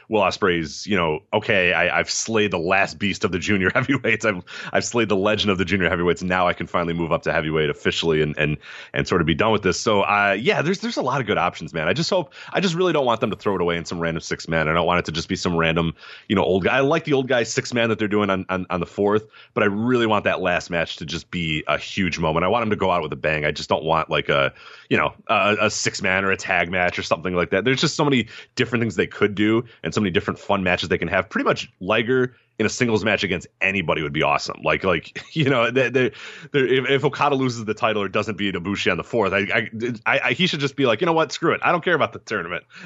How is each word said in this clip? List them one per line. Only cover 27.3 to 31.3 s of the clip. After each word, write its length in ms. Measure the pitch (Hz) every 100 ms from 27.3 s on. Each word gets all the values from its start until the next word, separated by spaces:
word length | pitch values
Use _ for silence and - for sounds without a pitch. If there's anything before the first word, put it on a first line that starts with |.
like 160 | 90 85
that. 140 | 98
There's 160 | 117 135
just 160 | 165 -
so 80 |
many 240 | 147 131 - - -
different 280 | - 120 117
things 140 | 117 87
they 100 | 87
could 280 | - 104
do 300 | 98 107 113 120 -
and 120 | 82
so 60 | 113
many 100 | 101
different 280 | 90 98 92
fun 240 | - 98
matches 260 | 90 90 85
they 100 | 90
can 100 | 85
have. 200 | 95
Pretty 160 | -